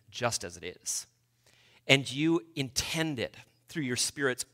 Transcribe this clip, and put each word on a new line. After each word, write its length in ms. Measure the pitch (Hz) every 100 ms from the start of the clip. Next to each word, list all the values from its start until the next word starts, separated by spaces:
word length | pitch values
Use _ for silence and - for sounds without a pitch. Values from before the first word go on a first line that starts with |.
| -
just 320 | - 120 -
as 120 | 90 85
it 220 | 87 -
is. 260 | - - - _ _ _ _ _ _ _ -
And 240 | 139 120
you 340 | 131 160 165 - -
intend 640 | 135 - - 165 160 131
it 160 | 90 - - _ -
through 140 | 175
your 120 | 131 120
Spirit's 500 | - - 139 123 -